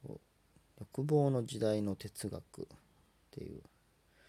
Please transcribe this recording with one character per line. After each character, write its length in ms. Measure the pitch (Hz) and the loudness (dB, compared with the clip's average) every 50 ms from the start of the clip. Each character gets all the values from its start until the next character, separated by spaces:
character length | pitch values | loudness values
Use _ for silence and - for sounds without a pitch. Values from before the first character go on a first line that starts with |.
| - | -12
と 160 | - - - _ _ _ _ _ _ _ _ _ _ _ - | -12 -12 -12 _ _ _ _ _ _ _ _ _ _ _ -16
「欲 240 | 107 - - 131 139 | -16 -8 -4 -2 2
望 260 | 151 151 147 143 139 | 4 6 6 6 6
の 160 | 135 123 117 | 4 2 0
時 140 | - 127 107 | -2 -2 2
代 220 | 113 107 107 107 | 2 4 4 4
の 140 | 104 101 95 | 2 0 -2
哲 340 | - - 104 - - - 98 | -2 -6 -10 -8 -6 -6 -6
学」 340 | - 82 - _ - - - | -6 -8 -10 _ -12 -12 -12
っ 20 | - - - _ _ _ _ _ _ _ _ _ _ | -12 -12 -18 _ _ _ _ _ _ _ _ _ _
て 120 | - - - | -14 -12 -10
い 140 | - - | -10 -12
う、 40 | - - - _ _ _ _ _ _ _ _ _ _ - | -14 -16 -20 _ _ _ _ _ _ _ _ _ _ -20